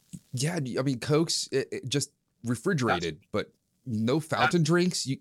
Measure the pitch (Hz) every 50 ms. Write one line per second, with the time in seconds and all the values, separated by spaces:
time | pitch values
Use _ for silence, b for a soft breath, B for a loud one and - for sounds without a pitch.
0 | _ _ - - - _ - 120 135 160 180 175 139 123 90 107 131 143 135 110
1 | - 135 151 151 170 - - - - - - 135 - - 123 - - 123 - 143
2 | - - _ _ _ _ _ _ - 117 123 - - 190 196 139 120 110 98 90
3 | 85 82 78 - _ _ - 104 87 - _ _ _ _ _ _ _ 131 110 107
4 | 110 117 135 160 - - 110 107 120 127 - 175 156 143 170 175 175 185 - -
5 | - 131 135 -